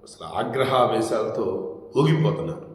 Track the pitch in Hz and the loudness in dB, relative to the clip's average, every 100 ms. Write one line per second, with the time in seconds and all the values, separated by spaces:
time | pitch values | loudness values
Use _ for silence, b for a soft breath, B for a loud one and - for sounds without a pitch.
0 | - - 82 87 120 131 131 127 120 110 | -20 -16 -8 -4 -4 -2 2 4 4 2
1 | 110 113 107 117 95 92 - - - - | 0 0 0 -2 -2 -2 -6 -10 -4 2
2 | 156 - - - - - - | 4 4 2 0 -6 -8 -14